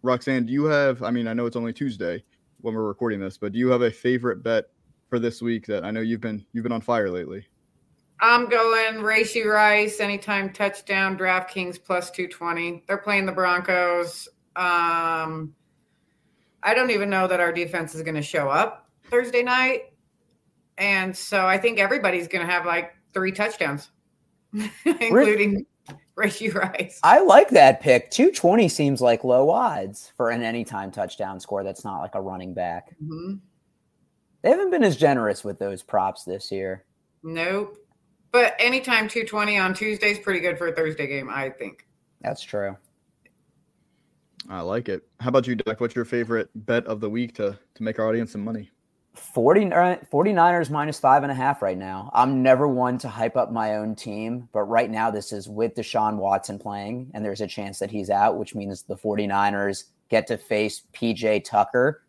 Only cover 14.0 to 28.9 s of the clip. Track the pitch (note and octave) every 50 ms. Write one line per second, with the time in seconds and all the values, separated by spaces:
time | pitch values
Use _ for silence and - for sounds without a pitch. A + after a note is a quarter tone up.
14 | F3 F3 F3 - - - _ _ _ _ _ F3+ F3+ F3+ F3 F3 E3+ E3+ E3 E3+
15 | E3 E3 E3 D#3+ D#3+ D#3+ D#3+ D#3+ D#3+ D3+ - _ _ _ _ _ _ _ _ _
16 | _ _ _ _ _ _ _ _ _ _ _ _ - G3 A3 B3 B3+ B3+ A#3 G3+
17 | G3+ G3+ G3 F#3+ F#3 F3+ F#3 F3 F3 E3+ E3 F3 F3 D#3+ F3 F3 E3 D#3 - D#3+
18 | D#3+ D#3+ D#3 D3+ D3 - - E3 C#3+ C3+ C#3 D#3+ G#3+ A3 - - _ _ _ _
19 | _ - A#3+ A#3+ B3 A#3+ B3 A#3+ B3 B3 B3 B3+ B3+ B3+ C4 - - - _ _
20 | _ _ _ _ _ _ _ _ _ _ _ _ _ _ _ - G3 G3+ G3 F#3+
21 | F#3 F#3+ F#3 - - - - G3 F#3 F#3 F#3+ G3 G3 A#3 A3+ G3+ G3 G3 B3+ C#4+
22 | G#3 G3 F3+ F3+ E3+ E3 - F#3 E3+ E3+ F3+ F3 E3 F3 E3+ E3+ E3+ - - _
23 | _ _ _ G3 F#3+ F#3+ F#3+ - G#3 G#3+ A3 - F3 D3 C#3+ C#3+ - - _ _
24 | _ _ _ _ _ _ _ _ _ _ - G#3 G#3+ G#3 - - - E4 E4 -
25 | A#3 A3+ F#3+ A#3 D4 G#3+ G#3 G#3+ G3+ G#3 G3+ F3+ - _ _ _ _ - D3 -
26 | _ _ _ - G3+ G3+ - - A3 A3 E3 G3 F3 F#3+ - - F3+ - - -
27 | - D#3+ G#3 D4 G4 F4 C#4+ C#4+ - - C4 F#3 C#3+ C3+ C3+ - - D3+ B2 A#2+
28 | - - - - C4 F#4 G4 - - F3 F#3+ A#3 A3 E3 - - D3+ C#3+